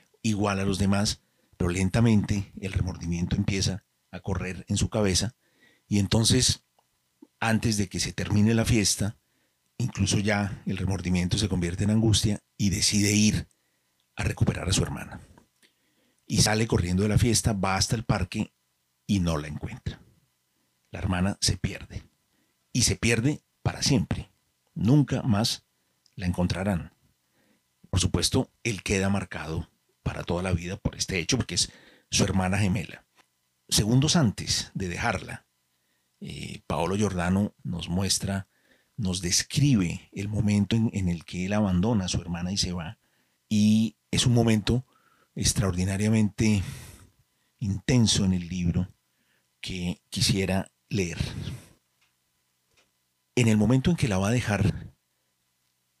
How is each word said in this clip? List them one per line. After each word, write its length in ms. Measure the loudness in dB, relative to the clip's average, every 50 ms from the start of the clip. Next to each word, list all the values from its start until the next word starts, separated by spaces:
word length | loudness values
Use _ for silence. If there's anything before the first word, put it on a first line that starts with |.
| _ _ _ _
igual 380 | -4 -2 0 0 0 0 0 0
a 60 | 0
los 140 | -2 0 0
demás, 440 | 2 2 2 2 0 -2 -4 -6 _ _ _ _ _ _ _
pero 140 | -2 -2 0
lentamente 840 | 0 0 0 2 2 4 4 6 4 4 2 2 -2 -4 -4 -6 -10 -10
el 120 | -8 -4
remordimiento 640 | -2 -2 -2 -2 -4 -6 -6 -4 -2 -2 -2 -2 0
empieza 500 | -2 0 0 0 -2 0 -2 -4 -6 -10 _ _ _ _ _
a 80 | -16 -12
correr 460 | -6 -4 -4 -4 -4 -6 -8 -8 -6
en 100 | -4 -2
su 140 | -2 -2 0
cabeza 460 | 0 2 2 2 2 2 0 -2 -6 _ _ _ _ _ _ _ _ _ _ -2
y 80 | 0 2
entonces, 680 | 2 4 2 2 4 4 2 2 2 0 0 -2 _ _ _ _ _ _ _ _ _ _ _ -20 -20 _ _ -4
antes 360 | 0 0 2 2 2 0 0
de 120 | 0 -2 -2
que 100 | -4 -6
se 140 | -6 -6
termine 420 | -6 -6 -4 0 2 4 4 4 4
la 100 | 4 4
fiesta, 540 | 4 4 4 4 2 0 -2 -2 -4 -6 _ _ _ _ _ _ _ _ _ _ _ _
incluso 440 | -6 -6 -4 -2 -2 0 0 2 0
ya 420 | 2 2 2 0 0 -2 -4 -8 -6
el 120 | -6 -6
remordimiento 600 | -4 -2 -4 -4 -2 -2 0 0 0 0 0 0
se 120 | 0 -2 0
convierte 340 | 0 0 -2 -2 -2 -2
en 80 | 0 2
angustia 540 | 2 2 4 4 2 2 2 0 -2 -2 _ _ _
y 140 | -2 0 0
decide 400 | 2 2 0 0 2 2 2 4
ir 380 | 4 4 4 4 2 0 -4 -8 _ _ _ _ _ _ _ _ _ _ _ _ -10
a 80 | -6
recuperar 460 | -4 -4 0 0 0 0 0 -2 -2 -2
a 40 |
su 120 | 0 0 0
hermana. 360 | -2 -4 -8 -10 -12 -16 -18 -18 -20 -20 -20 _ _ _ _ _ _ _ _ _ _ _ _ _ _ _ _ _ -2
Y 140 | 2 2
sale 260 | 4 4 4 2 0 0
corriendo 340 | 0 0 0 2 2 2
de 60 | 2 2
la 100 | 2 4
fiesta, 360 | 4 4 2 2 2 0 0
va 200 | 0 0 0 0
hasta 220 | 0 0 0 -2
el 80 | -2 -2
parque 500 | -2 -2 -2 -2 -4 -4 -4 -6 -6 _ _ _ _ _ _ _ _ _ _ _
y 140 | 0 0 2
no 180 | 2 0 0
la 120 | -2 -4 -6
encuentra. 520 | -10 -10 -10 -12 -12 -10 -10 -10 -10 -12 -16 _ _ _ _ _ _ _ _ _ _ _ _ _ _ _ _ _
La 80 | -10 -6
hermana 380 | -2 -2 0 0 0 -2 -2 -2
se 160 | -2 -2 -2
pierde. 480 | -2 -4 -8 -8 -8 -14 -14 -14 -14 -14 -16 _ _ _ _ _ _ _ _ _ _ _ _
Y 100 | -2 0
se 120 | 2 2 2
pierde 480 | 2 2 0 2 2 2 0 -2 -2 _ _ _ _ -4
para 180 | -4 -4 -2
siempre. 480 | 0 2 2 2 2 0 -4 -6 -8 -14 _ _ _ _ _ _ _ _ -6
Nunca 460 | 0 2 4 6 6 4 2 0 -2
más 440 | 0 2 2 2 2 0 -4 -6 _ _ _ _ _ _ _ _ _ _ -12
la 120 | -6 -4
encontrarán. 680 | -4 -2 0 0 -2 -2 -2 -2 -2 -2 -2 -4 -8 _ _ _ _ _ _ _ _ _ _ _ _ _ _ _ _ _ _ _ -4
Por 80 | -2 0
supuesto, 500 | 0 0 0 0 0 0 0 0 -2 -2 _ _
él 220 | -6 -4 -4 -4 -2
queda 240 | 0 0 0 2 0
marcado 640 | 0 -2 -4 -6 -10 -10 -8 -6 -6 -6 -8 -10 _ _ _ _ _ _ -8
para 180 | -8 -8 -6
toda 220 | -6 -4 -4 -2 -2
la 80 | -2
vida 240 | -2 -4 -4 -6 -8
por 180 | -6 -6 -6 -6
este 240 | -6 -6 -4 -4 -4
hecho, 180 | -2 -2 -2
porque 200 | -2 -2 -2 -2
es 160 | -4 -4 -4 -6 -20 -20 -20 -20 _ _ -4
su 100 | 0 0
hermana 360 | 0 2 2 0 0 0 2 2
gemela. 460 | 2 2 0 0 -4 -8 -14 -18 _ _ _ _ _ _ _ _ _ _ _ _ _ -2
Segundos 460 | 0 0 2 4 4 4 4 4 4
antes 560 | 4 4 2 2 0 -4 -4 -4 -4 -4 -6 -8
de 120 | -6 -6
dejarla, 600 | -6 -4 -2 -2 -2 -2 -2 -4 -10 -14 -16 _ _ _ _ _ _ _ _ _ _ _ _ _ _ _ -16
eh, 400 | -14 -14 -12 -12 -12 -12 -14 -12 -10
Paolo 300 | -6 -4 -2 -2 -2 0
Giordano 580 | 0 -2 -2 -2 -2 0 0 2 2 0 -2 -4 _
nos 260 | -10 -8 -8 -8 -6 -4
muestra, 580 | -4 -2 -2 -2 -2 -2 -2 -4 -4 -6 -6 _ _ _ _ _ _ _ _ _ _
nos 260 | -6 -4 -4 -4 -2
describe 880 | -2 -2 -2 -2 -2 -2 0 2 2 4 4 4 2 0 -2 -6 -10 -12
el 160 | -10 -8 -6 -4
momento 480 | -2 -2 0 2 2 2 2 2 2
en, 140 | 0 0 0
en 160 | -2 -2 -2 -2
el 160 | -2 -4 -6
que 220 | -10 -8 -6 -4
él 80 | -2 0
abandona 500 | 0 2 2 2 2 2 2 2 0 0
a 40 | -2
su 120 | -4 -6
hermana 320 | -6 -6 -8 -6 -6 -4
y 60 | -4 -4
se 140 | -4 -4
va. 260 | -4 -6 -8 -10 -14 _ _ _ _ _ _ _ _ _ _ -2
Y 480 | 2 4 4 6 4 4 2 0 -4 _ _ -6
es 160 | -2 0 2
un 80 | 4 4
momento 520 | 4 4 4 2 2 2 0 -2 -2 -2 _ _ _ _ _ _ _ _ _ -8
extraordinariamente 1300 | -4 -2 -2 0 0 0 0 0 0 0 0 0 0 0 2 2 2 2 0 0 0 2 2 2 2 0 -4 -8 -14 -16 -18 -20 -20 -20 _ _ _ _ _ _ _ _ _ _ -6
intenso 640 | -4 -4 -4 -4 -2 2 4 4 4 4 4 2 2
en 100 | 2 2
el 140 | 0 -2 -4
libro 440 | -4 -2 0 0 0 0 -2 -4 -8 _ _ _ _ _ _ _ _ _ _ _ _ _
que 420 | -12 -10 -8 -6 -6 -6 -6 -8 _ -8
quisiera 600 | -4 -2 0 0 2 0 2 2 0 0 -2 -4 _ _ _ -4
leer. 280 | -2 -2 -2 -2 -2 -4 -6 -6 -6 -8 -10 -10 -12 -14 -16 -20 _ _ _ _ _ _ _ _ _ _ _ _ _ _ _ _ _ _ _ _ _ _ _ _ _ _ _ _ _ _ _ _ 0
En 140 | 2 4 4
el 80 | 4
momento 340 | 4 4 4 2 2 2 2
en 60 | 0
que 120 | 0 0 0
la 100 | 0 0
va 100 | 0 0
a 40 |
dejar, 640 | 0 0 0 0 0 0 0 0 -2 -4 -8 -14 -20 _ _ _ _ _ _ _ _ _ _ _ _ _ _ _ _ _ _ _ _ _